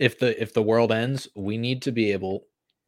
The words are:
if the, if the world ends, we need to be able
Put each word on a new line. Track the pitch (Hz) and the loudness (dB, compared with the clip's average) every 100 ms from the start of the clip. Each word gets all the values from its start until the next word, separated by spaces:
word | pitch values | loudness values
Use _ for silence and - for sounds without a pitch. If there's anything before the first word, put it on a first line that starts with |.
if | 127 - | 0 2
the, | 123 110 | 0 0
if | 113 | -2
the | 117 | 0
world | 107 113 117 | 2 4 4
ends, | 110 120 135 - 104 | 2 0 -4 -8 -8
we | 98 113 | -4 -2
need | 120 127 | -2 -2
to | 139 | -2
be | 117 107 | 0 0
able | 98 95 98 _ _ _ _ | 0 -2 -6 _ _ _ _